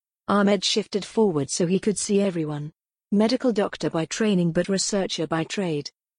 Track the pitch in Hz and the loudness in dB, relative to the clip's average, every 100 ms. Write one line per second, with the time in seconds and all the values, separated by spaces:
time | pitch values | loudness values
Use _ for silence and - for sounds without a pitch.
0 | _ _ - 202 202 202 - 220 - 202 | _ _ -2 2 4 2 0 -2 -2 -4
1 | - 226 214 151 135 - 170 185 220 190 | -2 2 2 2 -2 0 0 2 0 -2
2 | - 196 196 170 151 147 147 - _ _ | 0 0 2 -2 -4 -6 -8 -14 _ _
3 | _ 202 220 254 254 208 185 - 156 165 | _ 2 2 2 0 0 -2 -2 -4 -2
4 | 160 - 220 185 170 170 180 190 - 202 | -4 0 2 4 2 2 0 0 0 -2
5 | 185 - 156 160 160 - 180 147 - - | -2 -4 -2 -2 -2 -4 -2 -2 -6 -14
6 | _ | _